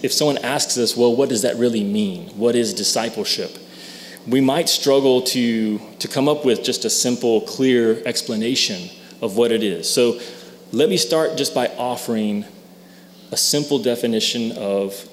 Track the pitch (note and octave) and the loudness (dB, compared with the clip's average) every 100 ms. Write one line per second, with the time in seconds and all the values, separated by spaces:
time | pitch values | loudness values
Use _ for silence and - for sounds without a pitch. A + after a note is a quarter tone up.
0 | C3 - D3+ C#3 A#2+ C#3+ - B2+ A2+ A#2 | -2 0 2 0 -2 -2 -2 0 0 4
1 | A#2+ A#2 C#3 A#2 A#2+ - A#2+ A2+ G2+ G#2+ | 4 4 2 2 0 2 0 2 0 0
2 | G#2 F2+ F2 G2 A#2 A#2+ A2 G2 G#2 - | -2 -4 -10 -2 2 2 0 -2 -2 -2
3 | A2+ A2 G2 - F2+ - - - - - | -2 -4 -4 -4 -4 -10 -18 -20 -18 -18
4 | - - - B2+ C3 D3 E3 - C#3+ C#3 | -18 -14 0 2 4 2 2 0 4 4
5 | C3+ B2+ B2+ B2+ A#2+ A2+ A2 G#2 - - | 6 4 2 0 2 2 0 -2 -6 -10
6 | - C#3 C#3+ D3+ C3 A2 - B2 A2 - | -6 0 2 2 2 2 0 -2 -2 0
7 | B2+ A#2+ B2 A2 - - C3 B2 A2+ A2 | 0 0 2 2 0 0 4 4 4 2
8 | - A#2+ - A2 A2+ C3+ - - F2 - | -2 -6 -4 -4 -2 0 -2 -4 -10 -16
9 | - - A2+ G2 A#2+ A2+ G#2 E2+ - - | -20 -8 -4 2 2 2 0 -2 -2 2
10 | A#2+ A2+ - - - - - A2+ D#3+ F#3 | 2 0 -6 -16 -18 -20 -6 0 2 2
11 | - D#3+ D#3 - C#3 C3+ B2 - B2 A#2 | 0 0 0 -2 -2 -2 -2 -2 -6 -4
12 | - A2+ G#2+ G#2 G#2 - - - - - | -4 -2 0 -2 -6 -14 -20 -20 -20 -20
13 | - - - - - D3 C#3+ C#3 A#2+ A#2 | -20 -20 -8 -2 0 0 0 0 0 0
14 | A#2 A2 - A#2+ A2+ - G2+ G2 G2 G2 | 0 0 0 -2 -4 -4 -2 -2 -2 -6
15 | - | -14